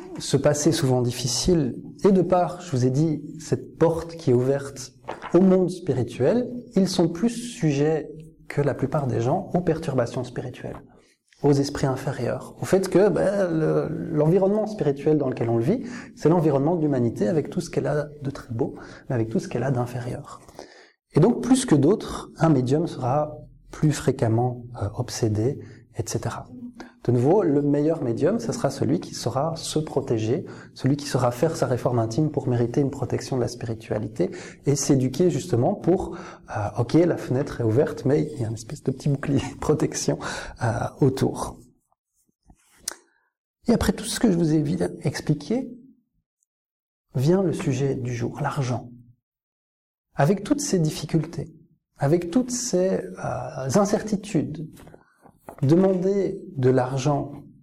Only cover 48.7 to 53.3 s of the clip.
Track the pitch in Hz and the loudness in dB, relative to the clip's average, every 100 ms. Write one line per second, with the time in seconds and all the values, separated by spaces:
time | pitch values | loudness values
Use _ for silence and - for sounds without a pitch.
48.7 | 117 - - - _ _ _ _ _ _ | -4 -6 -18 -20 _ _ _ _ _ _
49.7 | _ _ _ _ - 147 190 208 285 - | _ _ _ _ -2 0 0 0 -2 0
50.7 | 190 156 - - 165 - - 143 - _ | 0 0 -2 -2 -2 -2 -6 -10 -14 _
51.7 | _ _ _ 139 175 175 254 247 - - | _ _ _ 2 2 2 0 0 -4 -2
52.7 | 180 185 180 185 185 131 | 0 0 0 -4 -8 -8